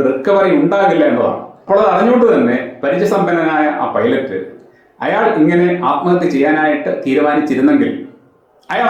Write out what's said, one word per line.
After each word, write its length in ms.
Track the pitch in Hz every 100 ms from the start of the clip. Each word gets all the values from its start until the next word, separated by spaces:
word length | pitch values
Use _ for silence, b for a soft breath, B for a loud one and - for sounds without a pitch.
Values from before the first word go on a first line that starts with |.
| 135
റിക്കവറി 440 | 135 202 196 185 151
ഉണ്ടാകില്ല 440 | 165 196 190 165 147
എന്നതാണ്. 280 | 120 107 - - -
അപ്പോൾ 160 | - 196
അത് 80 | 214
അറിഞ്ഞുകൊണ്ട് 340 | 180 220 247 226 135
തന്നെ 220 | 120 120 - -
പരിചയസമ്പന്നനായ 840 | 139 175 208 202 175 170 160 151 151 147
ആ 40 | 135 -
പൈലറ്റ് 440 | 117 135 131 92 92 - - b b b 131
അയാൾ 200 | 196 220 -
ഇങ്ങനെ 240 | 156 175 175 175 127
ആത്മഹത്യ 360 | 143 175 175 160
ചെയ്യാനായിട്ട് 580 | 135 143 156 156 143 - - 139
തീരുമാനിച്ചിരുന്നെങ്കിൽ 840 | 139 147 147 143 131 139 139 - - - - _ _ _ _ -
അയാൾ 140 | 196 226